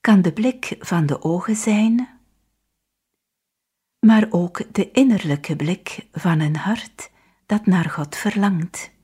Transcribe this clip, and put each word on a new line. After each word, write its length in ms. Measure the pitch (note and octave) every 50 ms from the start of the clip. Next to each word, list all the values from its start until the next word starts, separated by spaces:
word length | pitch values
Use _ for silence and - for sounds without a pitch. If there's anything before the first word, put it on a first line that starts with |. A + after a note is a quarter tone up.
kan 220 | - - G#3+ G3 F3
de 100 | F3+ D3+
blik 440 | - A3 B3+ B3 B3+ - - - -
van 280 | - - F#3 E3+ D#3
de 160 | C#3+ C#3 - -
ogen 340 | D#3+ E3 F3+ - - A3
zijn, 640 | G#3+ - A3+ G#3 G#3 G#3+ A3+ A3+ A#3+ B3 - - _ _ _ _ _ _ _ _ _ _ _ _ _ _ _ _ _ _ _ _ _ _ _ _ _ _ _ _ _ _ _ _ _ _ _ _ _
maar 280 | - A3 A3 A3 G#3+ A3
ook 440 | - F3 F3 F3 - - - - -
de 160 | - F#3+ -
innerlijke 680 | - B3 C#4 C4+ A3+ F#3 - D#3+ C#3+ D3 D3 - D#3+
blik 520 | C#3+ C#3+ D#3 F3+ - _ - - - - _ _
van 280 | D#3+ - F3+ E3 D#3
een 160 | D#3 D3+ D3+
hart 540 | D#3 - F#3 A3 A#3 - - _ - - - _ _ _ _ _ _ _
dat 200 | _ G#3+ G#3 G#3+
naar 240 | - F#3 F3+ E3 D#3
God 260 | - - D3 C#3+ -
verlangt. 760 | - - G#3+ G3+ G#3 G3 G3+ G3 E3 D#3+ F3 - - - - _ _